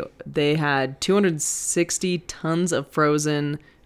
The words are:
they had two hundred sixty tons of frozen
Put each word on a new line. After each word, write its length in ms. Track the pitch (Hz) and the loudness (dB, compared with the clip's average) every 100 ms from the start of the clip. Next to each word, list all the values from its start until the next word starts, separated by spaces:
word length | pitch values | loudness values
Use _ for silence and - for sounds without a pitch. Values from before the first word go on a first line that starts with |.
| - - - | -2 -10 -6
they 280 | 151 147 156 | 0 2 2
had 460 | 147 139 135 139 | 2 0 -2 -2
two 140 | - 202 | 2 4
hundred 260 | 196 156 | 4 0
sixty 800 | - - - 175 170 - 185 175 | -4 -4 -2 0 0 0 -2 -2
tons 520 | - - 160 165 175 | -6 -6 -2 0 0
of 160 | 135 143 | -2 -2
frozen 680 | - 151 151 151 147 147 147 - _ | 0 2 2 0 -2 -2 -6 -12 _